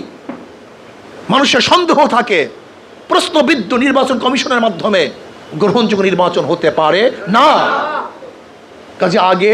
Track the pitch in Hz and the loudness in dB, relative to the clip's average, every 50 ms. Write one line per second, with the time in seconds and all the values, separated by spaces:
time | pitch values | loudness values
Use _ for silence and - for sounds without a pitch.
0 | 98 - - - - - - - - - - - - - - - - - - - | -6 -12 -18 -20 -16 -16 -16 -16 -16 -20 -20 -20 -20 -20 -20 -20 -20 -20 -20 -20
1 | - - - - - - 196 262 285 226 - 247 226 - 302 359 359 330 - 320 | -20 -20 -20 -14 -6 -2 0 0 2 2 0 0 2 2 2 2 2 2 2 2
2 | 302 247 220 240 226 226 202 165 135 113 - - - - - - - - - - | 2 2 2 0 0 0 0 0 0 -2 -6 -16 -20 -20 -20 -20 -20 -20 -20 -16
3 | - - 339 359 - - - 311 269 240 330 262 185 196 254 233 262 277 247 269 | -6 -2 -2 -2 -2 0 0 0 2 2 0 -2 -2 -4 -2 0 0 2 2 0
4 | 254 262 262 226 208 247 277 254 - 285 254 240 226 226 190 165 143 220 202 185 | 0 0 -2 -2 -2 -2 -2 -2 -2 -2 -2 0 0 -2 -2 -2 -2 0 0 0
5 | 151 117 - - - - - - - - - 156 202 202 180 240 226 - - 196 | 0 -2 -4 -12 -20 -20 -20 -20 -18 -12 -6 -2 0 0 2 0 0 0 0 0
6 | 190 190 180 175 180 170 175 175 165 170 170 170 - 151 151 - 156 151 165 190 | 0 0 2 2 0 0 0 -2 -2 -2 -2 0 -2 -2 0 2 2 2 2 2
7 | 226 254 - - - 175 196 233 277 311 254 185 147 - 147 156 - - 311 - | 2 0 -2 -4 -4 0 2 4 4 4 4 2 0 0 -2 -4 -4 -6 -6 -8
8 | - - - - - - - - - - - - - - - - - - - - | -10 -10 -14 -18 -20 -20 -20 -20 -20 -20 -20 -20 -20 -20 -20 -20 -20 -14 -6 -4
9 | 185 185 170 214 180 185 185 185 190 214 | -2 0 2 2 2 2 2 2 2 2